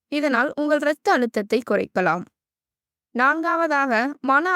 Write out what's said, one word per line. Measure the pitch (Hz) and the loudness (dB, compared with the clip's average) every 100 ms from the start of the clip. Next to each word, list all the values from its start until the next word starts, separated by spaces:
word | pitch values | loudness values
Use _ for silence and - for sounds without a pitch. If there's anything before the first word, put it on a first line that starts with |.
| - 294 | -6 -2
இதனால் | 294 233 277 - | 0 0 -2 -2
உங்கள் | 294 302 | 0 0
இரத்த | 294 311 - 330 | 0 -2 0 0
அழுத்தத்தை | 240 - 208 220 - | 0 -4 -2 -2 0
குறைக்கலாம். | 208 - 196 180 170 - _ _ _ _ _ _ _ _ | -2 -2 -2 0 -2 -6 _ _ _ _ _ _ _ _
நான்காவதாக, | 233 262 311 339 339 330 285 277 226 262 294 262 | 0 0 2 -2 0 0 0 0 0 -2 -4 0
மன | 269 349 | 2 2